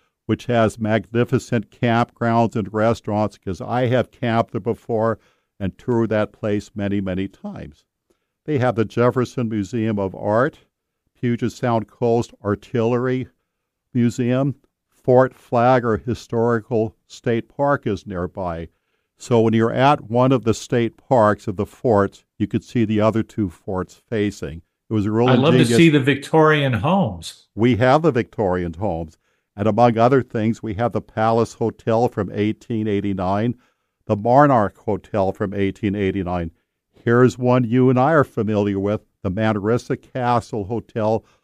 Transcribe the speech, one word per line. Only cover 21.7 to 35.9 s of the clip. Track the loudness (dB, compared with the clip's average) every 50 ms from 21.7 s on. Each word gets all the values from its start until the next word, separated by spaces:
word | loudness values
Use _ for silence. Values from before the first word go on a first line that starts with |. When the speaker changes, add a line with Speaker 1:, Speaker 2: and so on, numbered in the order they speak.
| -8 -4 0 2 4 4 2 2 -2 -8 _ _ _ -6
Speaker 1:
you | -4
could | -2 -4 -4 -6
see | -4 -2 0 0
the | 0 2 2
other | 2 2 2 0 -2
two | -4 -4 -4 -4 -4
forts | -6 -8 _ -8 -6 -6 -6 -8 -10 _ _ -8
facing. | -4 -2 -2 -2 -4 -6 -10 -12 -12 -12 -16 _ _ _ _ -6
It | -2
was | -2 -2 0
a |
real | 0 2 2 4
Speaker 2:
I'd | 4 4
love | 4 4 4
to | 4
Speaker 1:
ingenious | 4 4 6 6
Speaker 2:
see | 6 6
the | 6 4
Victorian | 2 2 0 -2 -2 0 2 4 4 4 4 2 0 0 -2
homes. | -2 0 0 0 0 0 -2 -4 -8 -14 -16 -20 -20 _ _ -6
Speaker 1:
We | 0 0 2 2 2
have | 2 4 4 4 2
the | 2
Victorian | 0 0 -2 -4 _ -4 -2 -2 -2 -2 -4 -6 -8
homes. | -8 -8 -6 -6 -6 -8 -12 -16 _ _ _ _ _ _ _ _
And | -4 -2 -2
among | 2 4 4 4 4 4
other | 2 4 4 2
things, | 0 0 -4 -4 -2 -2 -2 -4
we | -6 -8 -6
have | -4 -4 -4
the | -4 -4
Palace | -8 _ -4 -2 0 0 2 2 0 -2 -4
Hotel | -4 -6 -6 -6 _ -4 -2 0 0 0 0
from | -2 -4 -6 -6
eighteen | -4 -4 -2 -2 -4 -6 -8 -8 -6 -4 -4 -2
eighty-nine, | -2 -2 -2 -4 -4 -4 -4 -2 -2 -2 -2 -2 -4 -6 _ _ _ _ _ _ _ _ _
the | -4 -4
Monarch | -2 0 2 4 6 6 6 4 4 2 0 -4 _
Hotel | _ -6 -6 -6 -6 -4 -2 -2 -2 -2
from | -2 -4 -4 -6
eighteen | -4 -2 -2 -2 -2 -2 -4 -4